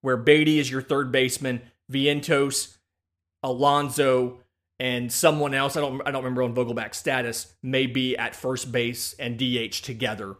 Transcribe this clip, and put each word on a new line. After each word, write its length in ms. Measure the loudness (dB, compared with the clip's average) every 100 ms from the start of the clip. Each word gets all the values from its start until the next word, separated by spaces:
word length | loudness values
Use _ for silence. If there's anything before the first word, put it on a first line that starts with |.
where 160 | 0 2
Baty 420 | 6 6 6 4
is 100 | 2
your 120 | -4
third 300 | -2 -2 0
baseman, 500 | 2 0 0 -4 -4 -8 _ _
Vientos, 840 | 0 2 0 0 2 2 -2 -6 _ _ _ _ _ _ _
Alonso, 960 | -4 2 4 4 2 2 4 4 2 -4 _ _ _ _
and 320 | -2 -2 -2
someone 440 | 2 4 4 0 0
else, 200 | 0 0
I 60 |
don't, 200 | -2 -4 -4
I 60 |
don't 120 | -4
remember 200 | -4 -2
on 100 | 0
Vogelbach's 440 | 0 -2 -2 -6 -6
status, 580 | -2 -2 -2 -6 -10 _
may 240 | -2 0 2
be 280 | 0 -2 -2
at 200 | -4 -4
first 360 | -6 -4 -4
base 420 | -2 -2 -4 -8
and 240 | -8 -8 -2
D 200 | -2 -2
H 240 | -4 -6
together 540 | -8 -4 -4 -4 -10